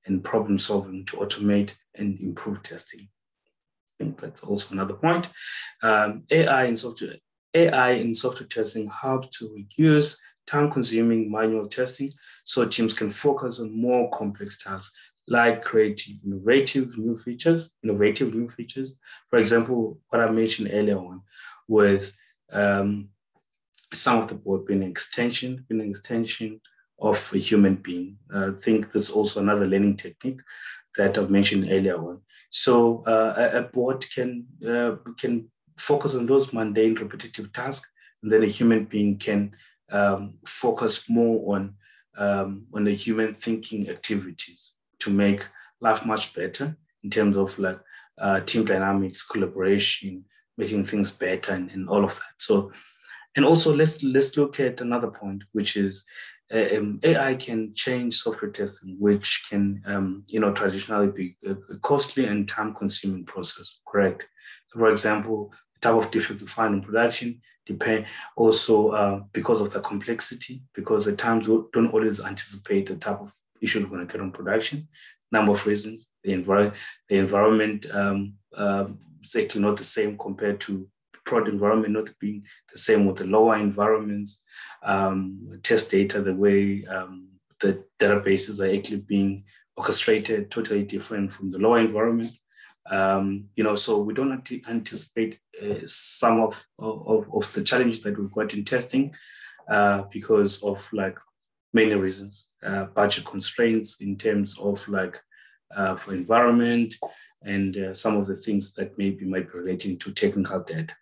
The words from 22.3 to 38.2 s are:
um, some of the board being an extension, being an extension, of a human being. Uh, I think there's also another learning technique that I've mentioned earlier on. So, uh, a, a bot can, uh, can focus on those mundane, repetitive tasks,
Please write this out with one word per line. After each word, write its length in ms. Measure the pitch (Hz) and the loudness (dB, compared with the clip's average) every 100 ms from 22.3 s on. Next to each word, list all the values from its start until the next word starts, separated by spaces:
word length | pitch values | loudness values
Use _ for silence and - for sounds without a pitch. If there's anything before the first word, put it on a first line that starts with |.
| _ _ | _ _
um, 560 | 101 101 101 101 104 101 _ _ _ _ _ _ - - | 0 2 2 0 -2 -8 _ _ _ _ _ _ -20 -8
some 240 | - 131 117 | -2 2 2
of 100 | 104 | 0
the 60 | |
board 320 | 98 98 95 98 | -8 -4 -4 0
being 160 | 98 | -2
an 80 | 92 | -2
extension, 720 | 87 - - 120 120 127 127 - | -6 -6 -2 -2 -2 -8 -10 -6
being 140 | 110 | -4
an 80 | 107 | -4
extension, 720 | 98 - 117 110 - 110 110 _ _ _ _ | -8 -6 -4 -4 -6 -8 -10 _ _ _ _
of 340 | 107 104 - | 0 0 0
a 40 | 95 | -4
human 380 | - 104 98 95 | 4 6 6 4
being. 400 | - 87 92 101 _ | -2 -8 -8 -14 _
Uh, 200 | 98 98 | -4 -4
I 80 | 95 | -2
think 320 | - 110 104 | 0 0 2
there's 180 | 104 - | -2 0
also 300 | 107 104 104 | 0 0 0
another 260 | 101 104 95 | 0 2 2
learning 300 | 98 101 202 | 4 2 0
technique 440 | 87 _ 127 131 _ - - - _ - | -8 _ -8 -8 _ -18 -16 -18 _ 0
that 220 | 98 107 | 0 2
I've 120 | 95 | 2
mentioned 380 | 101 98 101 95 | 4 4 2 2
earlier 260 | 95 95 87 | 2 2 -2
on. 240 | 85 90 _ - _ | -6 -12 _ -20 _
So, 520 | - - 120 117 117 117 | 2 6 6 6 2 2
uh, 280 | 110 110 104 | 2 4 2
a, 220 | 120 120 | 2 2
a 40 | |
bot 440 | 107 123 123 135 - | -2 -2 -2 -2 -6
can, 320 | - 123 120 120 - 113 | -4 -4 -6 -14 -10 -4
uh, 300 | 120 120 104 - - | 0 0 -4 -12 -6
can 320 | 127 117 - _ _ - | -2 -2 -4 _ _ -10
focus 380 | - 220 - | 0 0 2
on 120 | 127 120 | -2 4
those 260 | 135 135 | 4 4
mundane, 420 | 113 107 104 110 | -2 0 4 4
repetitive 580 | 110 101 101 - - 104 | 2 -6 -10 -14 -14 -12
tasks, 380 | - 127 135 - _ _ _ | -8 -8 -10 -14 _ _ _